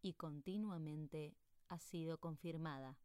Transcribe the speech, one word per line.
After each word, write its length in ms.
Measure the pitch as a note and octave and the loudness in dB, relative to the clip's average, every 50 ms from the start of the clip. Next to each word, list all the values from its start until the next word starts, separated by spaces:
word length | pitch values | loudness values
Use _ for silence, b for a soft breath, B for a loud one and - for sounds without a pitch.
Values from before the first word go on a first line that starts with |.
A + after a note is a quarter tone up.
| - | 2
y 120 | F#3 E3 | 0 0
continuamente 1200 | - - D#3+ D3 D3 C#3 - F#3 G#3 G#3+ G#3+ F#3+ E3 D#3+ D#3 D3+ D3+ D#3 C#3+ - D#3 D3+ D3 - - - _ - - - - | 0 -2 -2 -2 -2 -2 0 2 2 2 2 2 2 0 0 0 0 -2 0 0 -2 -2 -2 -6 -12 -20 _ -20 -20 -4 -2
ha 100 | E3 D#3+ | -2 -2
sido 400 | - - - E3+ D#3+ D#3+ E3 D#3+ | -2 -2 0 2 2 2 2 2
confirmada. 800 | - E3+ D#3 D3+ - E3+ D#3+ E3 D#3+ D#3+ D3 C3+ C3+ C3 C3+ - - | 0 -2 -2 0 0 0 0 2 2 0 0 -2 -4 -6 -8 -10 -14